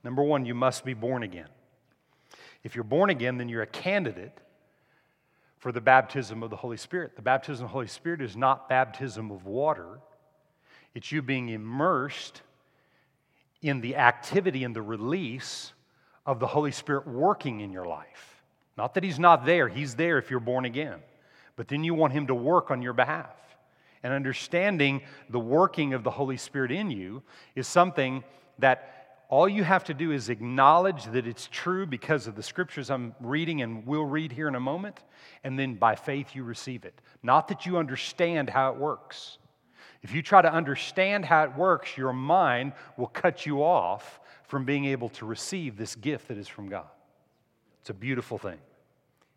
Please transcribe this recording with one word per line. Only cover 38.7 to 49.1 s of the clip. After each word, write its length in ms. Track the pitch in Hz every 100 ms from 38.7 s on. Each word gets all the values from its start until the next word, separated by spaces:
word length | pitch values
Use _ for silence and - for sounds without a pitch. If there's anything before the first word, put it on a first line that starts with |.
it 80 | 123
works. 600 | 147 131 - - - - _ _ _ _ - -
If 120 | -
you 80 | 147
try 180 | 151 196
to 120 | 165
understand 720 | 165 143 139 - - 190 202
how 180 | 156 165
it 140 | 151 135
works, 420 | 185 170 - -
your 140 | 131
mind 640 | 127 135 180 160 123 135 - - -
will 120 | 123
cut 360 | - 180 -
you 200 | 151 143
off 560 | 151 170 87 104 - - - -
from 200 | _ 139
being 200 | 131 143
able 240 | 139 135 120
to 180 | - 110
receive 500 | 110 - 190 151 104
this 200 | 110 120
gift 320 | 135 139 -
that 100 | 107
is 80 | 98
from 220 | - 101
God. 180 | 98 76 _ _ _ _ _ _ _ _ _
It's 100 | -
a 40 |
beautiful 440 | 98 120 127 - 107
thing. 200 | 98 82 _ _ _ _ _